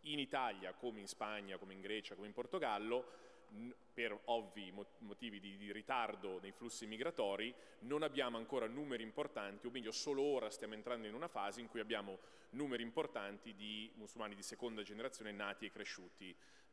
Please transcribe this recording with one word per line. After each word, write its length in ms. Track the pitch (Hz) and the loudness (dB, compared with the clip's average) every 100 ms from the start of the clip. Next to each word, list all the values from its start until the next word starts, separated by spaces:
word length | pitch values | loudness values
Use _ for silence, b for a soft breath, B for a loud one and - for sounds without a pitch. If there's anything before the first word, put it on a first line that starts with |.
In 180 | 151 147 | 0 2
Italia, 540 | 139 139 123 98 92 | 4 4 4 2 -4
come 260 | 92 120 107 | -2 -2 -2
in 80 | 98 | -4
Spagna, 500 | - 107 104 98 92 | -2 0 0 -2 -6
come 160 | 98 | -6
in 80 | 95 | -8
Grecia, 320 | 95 107 - | -2 0 -2
come 140 | 95 104 | -6 -4
in 60 | |
Portogallo, 760 | 104 120 190 139 104 110 120 127 B B B - | -4 0 2 4 4 4 2 2 B B B -14
n-, 200 | 107 120 - - | -10 -8 -10 -8
per 280 | - 117 104 - | 0 2 2 2
ovvi 460 | 117 101 110 95 | 2 2 -6 -6
mo-, 140 | 98 101 - | -6 -8 -10
motivi 400 | 110 101 120 101 | -10 -6 -6 -6
di, 180 | 98 98 | -8 -8
di 140 | 101 | -6
ritardo 680 | 101 104 131 113 101 98 92 | -6 0 2 4 2 -2 -2
nei 120 | 95 | -4
flussi 340 | 95 117 - 110 | -6 -6 -4 -4
migratori, 680 | 110 143 - 104 98 113 123 B B | -2 0 4 4 4 0 -2 B B
non 240 | 113 147 | 0 2
abbiamo 340 | 151 135 127 117 | 4 4 4 2
ancora 300 | 113 135 110 | 2 2 2
numeri 340 | 123 147 123 | 0 0 0
importanti, 640 | 113 - - - 101 101 120 | 0 0 0 0 -2 -2 -4
o 60 | |
meglio 200 | 123 110 | -2 0
solo 300 | - - 139 | 0 4 6
ora 300 | 143 135 110 | 8 8 4
stiamo 240 | - 110 110 | 0 -4 -2
entrando 320 | 110 120 107 | 0 0 0
in 80 | 113 | -2
una 120 | 170 | -2
fase 320 | 120 101 101 | 2 0 0
in 80 | 117 | -2
cui 120 | 117 | -2
abbiamo 400 | 107 113 98 95 B B B | 2 2 2 -4 B B B
numeri 320 | 120 143 120 | -2 2 2
importanti 720 | 117 135 151 117 101 101 117 98 | 2 2 2 2 -2 -4 -8 -6
di 360 | 107 107 110 113 | -4 -4 -4 -8
musulmani 400 | 104 117 107 101 | -10 -4 -4 -2
di 80 | |
seconda 400 | 98 120 123 110 | -6 -2 -2 -2
generazione 480 | 104 107 127 - 110 | -4 -2 -2 -2 -4
nati 340 | 101 101 98 107 | 0 0 0 -4
e 60 | |
cresciuti, 640 | - 101 - 90 - 92 87 B B B | -4 -4 -6 -8 -10 -12 -12 B B B